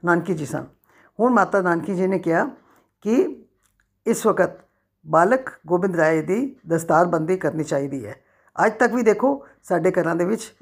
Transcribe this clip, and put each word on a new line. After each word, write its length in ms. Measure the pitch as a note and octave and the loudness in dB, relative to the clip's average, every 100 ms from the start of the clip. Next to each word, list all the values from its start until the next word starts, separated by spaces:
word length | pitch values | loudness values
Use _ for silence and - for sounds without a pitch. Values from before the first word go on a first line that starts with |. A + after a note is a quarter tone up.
| F3 | 0
ਨਾਨਕੀ 280 | E3+ E3+ | 2 0
ਜੀ 120 | D#3 C3+ | -4 -6
ਸਨ। 200 | C#3+ C3 _ _ _ _ - | -8 -10 _ _ _ _ -2
ਹੁਣ 140 | A#3+ | 2
ਮਾਤਾ 280 | A3+ G3 G3+ | 4 2 2
ਨਾਨਕੀ 340 | F3+ E3 D#3 F3+ | 0 -2 -2 -2
ਜੀ 120 | F#3+ | -2
ਨੇ 120 | F#3+ | -2
ਕਿਹਾ 300 | E3+ E3 C#4 - _ _ _ _ | 0 0 -2 -6 _ _ _ _
ਕਿ 440 | G3+ B3 F#4 C#4 - _ _ _ _ _ A3+ | -2 0 0 -4 -18 _ _ _ _ _ -4
ਇਸ 180 | A3+ A3 | 0 0
ਵਕਤ 240 | F#3+ E3+ - _ _ _ _ D#3 | 2 0 -4 _ _ _ _ 0
ਬਾਲਕ 420 | D#3 F#3 C4 C4 - D#3 | 2 4 2 -2 -12 -2
ਗੋਬਿੰਦ 280 | F3 F#3+ E3+ | 0 0 0
ਰਾਏ 260 | D#3 D#3+ | 2 2
ਦੀ 340 | D3+ G#3 C4+ - D#3+ | 0 -2 -4 -8 -4
ਦਸਤਾਰਬੰਦੀ 680 | E3 E3 D#3+ F3 E3 D#3+ F#3 | -4 2 2 2 0 -2 -2
ਕਰਨੀ 260 | D3+ D#3 | -2 -4
ਚਾਹੀਦੀ 420 | D3+ C#3+ C#3 C#3 G2+ | -4 -4 -4 -8 -12
ਹੈ। 100 | - _ _ _ - G#3 | -16 _ _ _ 0 0
ਅੱਜ 80 | |
ਤੱਕ 200 | A3 A#3+ | 2 0
ਵੀ 80 | A#3+ | 2
ਦੇਖੋ 440 | A3 G#3 C4 C#4 - _ | 2 2 2 -2 -8 _
ਸਾਡੇ 280 | - F3 F3+ | -4 0 0
ਘਰਾਂ 240 | F3+ E3 E3+ | 0 0 0
ਦੇ 100 | F3 | 0
ਵਿੱਚ 300 | G#3+ - - | -2 -8 -6